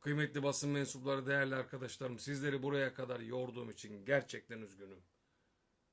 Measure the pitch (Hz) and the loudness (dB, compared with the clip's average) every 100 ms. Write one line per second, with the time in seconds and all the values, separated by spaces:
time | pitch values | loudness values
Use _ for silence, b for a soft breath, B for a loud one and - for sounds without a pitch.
0 | 143 147 151 147 139 135 143 143 135 135 | 0 2 2 2 2 4 2 2 0 -2
1 | 135 135 131 139 135 131 120 135 127 - | 0 2 4 4 4 0 -2 -6 -6 -4
2 | 131 120 139 143 143 139 135 143 131 - | -4 -4 -2 0 0 0 2 2 2 0
3 | 127 123 113 127 127 120 117 104 107 104 | -4 -4 -4 -2 -2 -4 -8 -8 -10 -6
4 | 101 139 - 113 - 113 107 98 98 92 | 2 2 2 -8 -8 -10 -10 -14 -16 -16
5 | 90 _ _ _ _ _ _ _ _ | -20 _ _ _ _ _ _ _ _